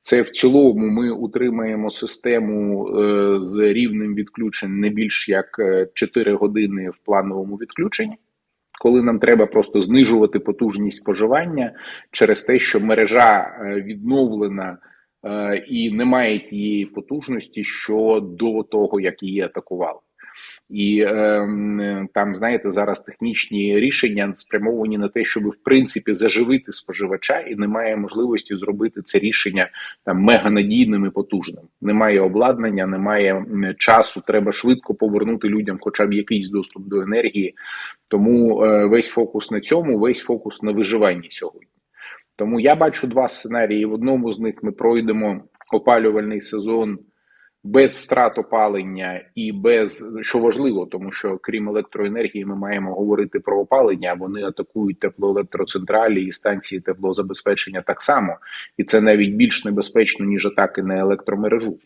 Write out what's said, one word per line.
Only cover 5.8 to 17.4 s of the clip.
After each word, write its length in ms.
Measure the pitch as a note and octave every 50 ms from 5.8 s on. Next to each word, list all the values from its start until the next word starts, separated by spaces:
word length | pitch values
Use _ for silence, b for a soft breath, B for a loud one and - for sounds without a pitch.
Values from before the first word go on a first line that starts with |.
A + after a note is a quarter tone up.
| F#2 F#2 _
чотири 400 | - A#2 G#2 _ A#2+ A2+ G#2 G#2
години 560 | G2 G#2 G2+ G#2 G#2+ G#2+ G2+ G2 G2 F#2+ F#2
в 80 | F2+ _ _
плановому 520 | - G#2 G2 F#2+ G2 F#2+ G2 F#2+ F#2+ G2+
відключенні, 600 | G2+ A#2 - - - E3 G#3+ - - A3+ G#3+ A3 _ _ _ _ _ _ _ _ _ _ _ _ -
коли 220 | - A#2 B2 B2 A#2+
нам 160 | A#2+ A#2 G#2
треба 280 | B2 B2 A#2+ A2+ G#2+
просто 340 | G2+ - A2 G2+ - - G#2
знижувати 580 | F#2+ F#2 A#2 C3 C3+ A2 A2+ A2+ G#2+ G#2 - G#2
потужність 580 | - - G2+ - B2 A2 G2 G2 G#2 G2+ F#2
споживання 760 | - - - G2+ F#2 G#2+ A2 B2+ D3 E3+ F3 E3 C#3+ B2+ A#2 - B B B B B B B
через 320 | - - A#2 G#2 G#2+ - -
те, 160 | - B2 B2+
що 220 | - - - A2
мережа, 680 | G2+ A2 A2 A2 A2 G2+ A2 B2 A#2+ A2+ G#2+ G2 - - - - G#2+
е, 180 | G2+ G2+ G2+
відновлена, 1000 | F#2+ G2+ A2 G2+ G#2 A#2 C3 C#3 C3 A#2+ G#2+ G#2+ G#2 G2+ G2 G2 F#2+ F#2 F2+ - b b b b b b b _ -
е, 300 | G#2 G#2 G#2 G#2 G2+ G2+ G2 - -
і 220 | B2+ A#2 A2+ A2+
немає 480 | G#2 A2 A#2+ B2+ B2+ B2+ B2 A2+ G#2+ G2+
тієї 480 | - - G#2 G2+ G#2 G#2+ G#2 G2+ G2
потужності, 800 | G2 - G#2 - _ C#3 D3 C#3+ - B2+ A2+